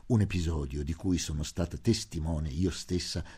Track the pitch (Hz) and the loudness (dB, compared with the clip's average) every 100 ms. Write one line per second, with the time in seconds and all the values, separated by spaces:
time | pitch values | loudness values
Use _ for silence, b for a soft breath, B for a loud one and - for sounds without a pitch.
0 | B 117 95 92 82 78 67 69 73 82 | B 4 4 2 2 0 -2 -4 -4 -2
1 | 95 87 - 76 76 - 87 76 - 110 | 2 2 0 -4 -4 -2 -2 0 2 2
2 | - 85 78 78 78 69 92 - - 90 | 0 -4 -2 0 -2 0 0 0 -2 -2
3 | - - - | -2 -6 -6